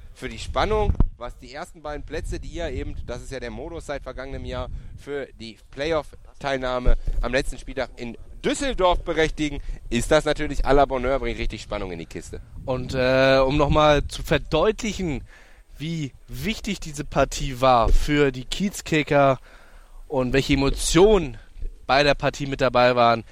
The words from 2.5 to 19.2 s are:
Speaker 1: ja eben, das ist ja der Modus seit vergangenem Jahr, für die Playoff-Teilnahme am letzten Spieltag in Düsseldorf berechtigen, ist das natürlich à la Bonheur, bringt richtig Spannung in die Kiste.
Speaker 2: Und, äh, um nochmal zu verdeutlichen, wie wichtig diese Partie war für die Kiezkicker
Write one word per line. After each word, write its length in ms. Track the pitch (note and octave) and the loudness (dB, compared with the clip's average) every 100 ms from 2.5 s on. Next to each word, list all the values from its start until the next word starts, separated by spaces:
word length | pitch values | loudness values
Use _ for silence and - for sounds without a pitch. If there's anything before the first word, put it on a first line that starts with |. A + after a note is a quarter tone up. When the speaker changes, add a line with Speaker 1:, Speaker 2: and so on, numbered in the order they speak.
Speaker 1:
ja 160 | D#3 E3 | -8 -8
eben, 280 | C#3 C#3+ - - | -8 -8 -8 -10
das 160 | B2 | -10
ist 100 | B2 | -10
ja 80 | C3 | -10
der 100 | A#2+ | -10
Modus 360 | A2 D#3+ E3 - | -10 -12 -12 -10
seit 160 | C#3 | -10
vergangenem 420 | C3 B2+ C3+ C3 | -10 -12 -12 -10
Jahr, 240 | B2+ B2+ B2 - - - | -8 -8 -8 -10 -12 -14
für 240 | C#3 C#3+ C3 - | -10 -8 -8 -12
die 160 | A2+ G2+ - | -16 -16 -14
Playoff-Teilnahme 1300 | C3 D3+ D#3+ C#3 - - - C#3 C3+ B2+ B2+ B2+ - - - | -6 -4 -2 -4 -12 -20 -8 -4 -4 -2 2 4 4 4 0
am 100 | A#2+ | 0
letzten 240 | B2+ D3 B2 | 0 -2 -6
Spieltag 360 | - C3 A#2+ - | -8 -8 -8 -8
in 220 | A#2+ - - - | -12 -12 -14 -6
Düsseldorf 580 | A3 C#4 C#4 A3 F#3 E3 | -2 -2 -2 2 2 2
berechtigen, 580 | F3+ D#3 D#3 - D3+ C#3+ - - - | 0 0 0 0 -4 -6 -8 -10 -4
ist 220 | A#2 - | -2 2
das 160 | D#3 D3+ | 2 2
natürlich 400 | D3 D3 C#3 B2 | -2 -2 0 4
à 80 | |
la 100 | C#3+ | 4
Bonheur, 340 | C3+ C3 B2 C3+ | 4 0 -2 -2
bringt 200 | A#2+ G#2+ | -2 -4
richtig 240 | A#2 G#2+ | -6 -6
Spannung 300 | - G#2 F#2+ | -8 -8 -6
in 60 | E2+ | -8
die 60 | |
Kiste. 380 | E2 F2 - - - - - | -10 -12 -12 -14 -14 -12 -6
Speaker 2:
Und, 280 | B2+ B2+ | -6 -4
äh, 440 | C3 B2+ C3 C3+ C3+ | -2 2 4 6 6
um 180 | C3 D3 | 4 2
nochmal 500 | C#3+ D#3 D3+ D3 - | 2 4 6 4 0
zu 160 | - | -6
verdeutlichen, 1040 | - D3 - D#3 G3+ A3 A3 F#3 F3+ B2 - - - - - - | 0 0 0 0 2 0 -4 -4 -4 -4 -8 -18 -20 -20 -20 -10
wie 360 | D#3 E3 C3+ - - | -8 -6 -6 -10 -14
wichtig 500 | A#2+ E3+ A3 - F#3+ | -8 -6 -6 -6 -8
diese 240 | D#3+ C#3+ | -8 -10
Partie 560 | D3 D#3+ C3+ - C#3 A#2+ | -4 0 0 -2 -6 2
war 280 | C3 B2 G#2+ | 4 6 8
für 420 | - - D3 C#3 | 6 6 4 2
die 140 | B2+ | 0
Kiezkicker 960 | - - G3 - - D#3 D3 C#3+ | -6 -4 -4 -4 -2 -2 2 4